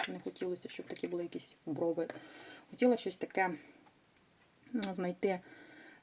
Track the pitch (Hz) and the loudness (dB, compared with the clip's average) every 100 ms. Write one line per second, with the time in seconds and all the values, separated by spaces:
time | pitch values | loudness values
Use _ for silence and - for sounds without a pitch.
0 | - 185 185 - 185 180 - - - 180 | -2 -2 -6 -4 -2 -2 -4 -10 -8 -4
1 | 175 175 175 - - - - 147 170 165 | -2 -2 -4 -6 -10 -12 -4 2 2 2
2 | 165 - - - - - - - 247 233 | 0 -4 -12 -16 -16 -16 -16 6 8 8
3 | 190 - - - 185 156 - - - - | 4 -2 -2 4 2 2 -8 -20 -20 -20
4 | _ - - - - - - 240 196 185 | _ -20 -20 -20 -20 -20 -4 0 0 0
5 | 180 180 196 180 - - - - - - | 0 2 2 2 -2 -18 -18 -18 -20 -20